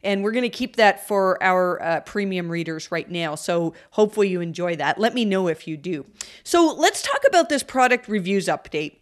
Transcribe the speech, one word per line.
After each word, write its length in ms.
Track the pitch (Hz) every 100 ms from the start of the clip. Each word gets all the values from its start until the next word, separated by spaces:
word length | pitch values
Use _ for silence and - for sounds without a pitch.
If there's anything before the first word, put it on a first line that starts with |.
and 200 | 196 196
we're 100 | 202
gonna 160 | 226 240
keep 260 | - 247
that 320 | - 214 196 -
for 340 | 202 190 180
our, 400 | 185 185 180 180
uh, 200 | 170 160
premium 500 | - 208 196 185 170
readers 400 | 170 165 160 -
right 180 | 170 -
now, 280 | 175 165 151
so 360 | - 170 165 - _
hopefully 360 | - 214 220 202
you 120 | 185
enjoy 340 | 170 160 175
that. 240 | 165 143 -
Let 160 | 220
me 100 | 240
know 220 | 220 190 180
if 220 | 156 -
you 80 | 156
do. 300 | 175 156 - _ - -
So 240 | - 349 320
let's 360 | - 339 -
talk 200 | - 554 539
about 220 | 359 320
this 120 | 285
product 460 | - 262 254 247 220
reviews 380 | 208 175 196 180
update. 500 | 151 - 156 151 _